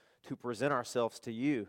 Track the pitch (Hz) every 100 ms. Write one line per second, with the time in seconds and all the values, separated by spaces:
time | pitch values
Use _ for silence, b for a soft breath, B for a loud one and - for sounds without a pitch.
0 | b b - 131 120 107 139 135 113 127
1 | 113 - - 113 139 131